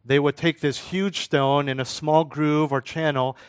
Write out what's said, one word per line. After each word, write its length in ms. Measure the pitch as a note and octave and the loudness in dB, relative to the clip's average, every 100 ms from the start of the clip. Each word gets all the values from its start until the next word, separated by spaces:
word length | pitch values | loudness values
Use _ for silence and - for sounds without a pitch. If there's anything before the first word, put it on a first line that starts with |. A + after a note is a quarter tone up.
They 160 | A#2 C#3 | 0 2
would 180 | C#3+ C#3+ | 2 0
take 240 | E3 D#3 | -2 0
this 280 | D3 B2+ - | -2 -4 -4
huge 320 | F#3 G3 F3 | -2 -2 -4
stone 480 | - D3 C3+ C#3+ C#3 | -2 2 2 2 0
in 100 | C3 | -4
a 60 | |
small 400 | C3 - D3+ D#3 | -6 -6 0 2
groove 480 | D#3+ C#3+ D3+ D3 D#3 | 2 0 0 2 0
or 80 | C3+ | -2
channel, 560 | - E3 D#3+ C3+ C3 B2+ | -4 -4 -2 0 -2 -4